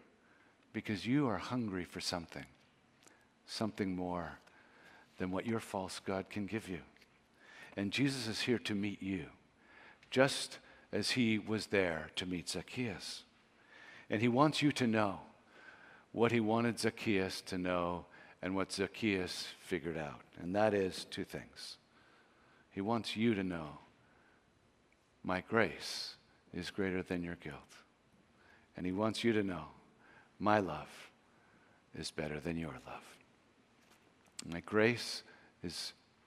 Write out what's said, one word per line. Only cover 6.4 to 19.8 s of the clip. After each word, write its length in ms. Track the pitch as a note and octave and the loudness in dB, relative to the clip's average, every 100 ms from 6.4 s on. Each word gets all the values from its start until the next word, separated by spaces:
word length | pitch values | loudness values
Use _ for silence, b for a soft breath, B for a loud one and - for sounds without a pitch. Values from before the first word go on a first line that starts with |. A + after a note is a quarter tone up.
| F#2+ | -4
give 220 | F#2 F#2 | -4 -4
you. 120 | F2 - - - _ _ _ B B B B | -8 -10 -20 -20 _ _ _ B B B B
And 160 | G2+ | -2
Jesus 340 | A2 C#3 C3+ A2+ | 2 2 2 -2
is 140 | G2 | 0
here 180 | - A2+ | 2 2
to 140 | - | 2
meet 280 | G2+ G#2 G2 | 0 -2 -2
you, 240 | G2 F#2+ C#2+ - _ _ B B B B B | -2 -2 -4 -14 _ _ B B B B B
just 480 | B2+ C3+ - - - B B B | 6 6 4 -6 -10 B B B
as 200 | G2 G2+ | -2 0
he 260 | B2+ A2+ G#2+ | 4 4 4
was 280 | F#2+ G#2+ - | 2 -2 2
there 420 | G2+ F#2 D#2+ D#2 - | 4 4 2 -6 -6
to 100 | F2+ | -4
meet 220 | F2+ D#2 | -4 -4
Zacchaeus. 760 | F#2 - - B2 E2 - - - _ _ _ B B B B B | -6 -6 -6 -4 -6 -10 -12 -14 _ _ _ B B B B B
And 120 | G#2+ | 2
he 80 | A#2+ | 4
wants 320 | A#2+ D3+ C#3 | 8 6 6
you 120 | C#3+ | 4
to 140 | - B2 | 4 4
know 340 | A2 G#2 F2+ - - - B B B B B B | 4 4 0 -10 -20 -20 B B B B B B
what 200 | G2+ A#2 | 2 4
he 80 | A#2 | 4
wanted 400 | G#2+ A2+ A#2+ A2 | 4 2 2 2
Zacchaeus 640 | A2+ - A2 G2 F#2+ - | 0 0 2 2 2 -2
to 160 | - F#2 | -6 -2
know 480 | F2+ F2+ F2 F2 - B B B | 0 2 0 -2 -8 B B B
and 140 | F2+ F#2+ | -4 -2
what 160 | F#2 | -2
Zacchaeus 760 | - F#2+ - A2 F#2+ F2+ - - - | -2 -2 0 2 2 0 -4 -8 -10
figured 360 | - F2+ | -4 -2